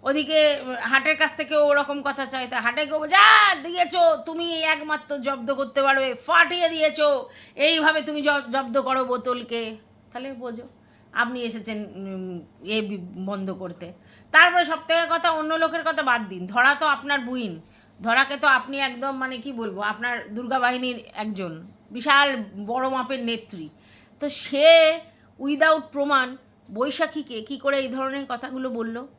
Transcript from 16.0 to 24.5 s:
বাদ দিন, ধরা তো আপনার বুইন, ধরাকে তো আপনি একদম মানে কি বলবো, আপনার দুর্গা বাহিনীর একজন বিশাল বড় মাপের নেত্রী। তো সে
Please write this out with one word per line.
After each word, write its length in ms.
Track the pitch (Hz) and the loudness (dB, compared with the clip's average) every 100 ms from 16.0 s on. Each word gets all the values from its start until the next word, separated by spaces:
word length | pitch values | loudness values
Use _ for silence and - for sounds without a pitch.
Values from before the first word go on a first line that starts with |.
বাদ 260 | 277 233 208 | 0 0 -2
দিন, 180 | 185 180 | -10 -6
ধরা 280 | 233 262 285 | 4 4 4
তো 100 | 311 | 0
আপনার 340 | 277 269 285 | 0 0 -4
বুইন, 420 | 240 254 220 165 - _ _ _ | -2 -6 -6 -10 -16 _ _ _
ধরাকে 360 | 208 240 269 285 | 0 2 2 2
তো 100 | 294 | 2
আপনি 300 | 262 240 277 | 2 0 -4
একদম 340 | 269 240 269 | -4 -4 -6
মানে 260 | 262 262 254 | -6 -6 -8
কি 140 | 262 | -10
বলবো, 300 | 240 220 190 | -8 -8 -6
আপনার 540 | 208 214 240 240 - 214 | -6 -4 -6 -6 -8 -10
দুর্গা 240 | 247 262 | -4 0
বাহিনীর 440 | 247 254 254 240 - - | 2 0 -4 -6 -12 -10
একজন 520 | 214 196 185 160 185 - _ | -8 -6 -6 -8 -16 -20 _
বিশাল 520 | 226 254 277 285 254 202 196 202 | -8 2 4 4 0 -6 -10 -6
বড় 240 | 247 262 | -4 -2
মাপের 360 | 262 247 269 233 | -2 -4 -4 -4
নেত্রী। 440 | 226 - 190 156 _ _ - _ _ | -6 -8 -16 -16 _ _ -20 _ _
তো 100 | 285 | -8
সে 720 | 285 - | -8 -4